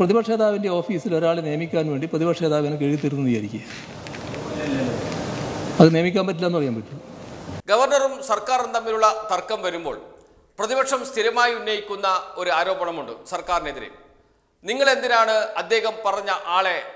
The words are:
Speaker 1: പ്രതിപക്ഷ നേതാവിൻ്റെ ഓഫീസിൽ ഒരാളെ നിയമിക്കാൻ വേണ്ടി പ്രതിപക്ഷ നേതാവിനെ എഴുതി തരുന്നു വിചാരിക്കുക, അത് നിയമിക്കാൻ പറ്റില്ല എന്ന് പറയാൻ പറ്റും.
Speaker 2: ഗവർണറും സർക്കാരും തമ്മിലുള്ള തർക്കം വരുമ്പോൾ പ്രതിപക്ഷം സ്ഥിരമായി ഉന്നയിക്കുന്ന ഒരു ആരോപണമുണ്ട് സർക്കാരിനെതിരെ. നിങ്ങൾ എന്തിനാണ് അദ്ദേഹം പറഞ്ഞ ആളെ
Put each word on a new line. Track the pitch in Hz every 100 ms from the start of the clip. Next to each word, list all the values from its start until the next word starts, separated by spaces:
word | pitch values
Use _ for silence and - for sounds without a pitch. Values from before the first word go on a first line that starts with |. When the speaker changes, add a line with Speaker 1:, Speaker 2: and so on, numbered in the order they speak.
Speaker 1:
പ്രതിപക്ഷ | 180 226 220
നേതാവിൻ്റെ | 220 214 202 202 175
ഓഫീസിൽ | 170 180 202 160
ഒരാളെ | 165 170 156
നിയമിക്കാൻ | 151 165 170 156
വേണ്ടി | 139 160
പ്രതിപക്ഷ | 160 170 165 160
നേതാവിനെ | 151 147 147 143
എഴുതി | 147
തരുന്നു | 143 139 131
വിചാരിക്കുക, | 113 104 107 - - - - - - - - - 302 294 135 233 - - - - - - - - -
അത് | 165 160
നിയമിക്കാൻ | 175 190 185
പറ്റില്ല | 170 180
എന്ന് | 170
പറയാൻ | 139 113
പറ്റും. | 107 139 - - - - - - -
Speaker 2:
ഗവർണറും | 214 262 285 269 262 -
സർക്കാരും | 208 208 254 233 233
തമ്മിലുള്ള | 220 220 214 220 -
തർക്കം | 180 175 214 185
വരുമ്പോൾ | 165 156 113 - - - _ _ -
പ്രതിപക്ഷം | 214 262 262 269 -
സ്ഥിരമായി | 220 214 233 240 233
ഉന്നയിക്കുന്ന | 214 208 208 196 196 185 - 170
ഒരു | 180 160
ആരോപണമുണ്ട് | 175 185 170 165 127 113 -
സർക്കാരിനെതിരെ. | 175 - 175 156 131 101 - - _ _ _ _ _ 180
നിങ്ങൾ | 247 277 254
എന്തിനാണ് | 247 233 220 220 202 -
അദ്ദേഹം | 180 226 220 220 202
പറഞ്ഞ | 196 202 180 165 180
ആളെ | 190 165 -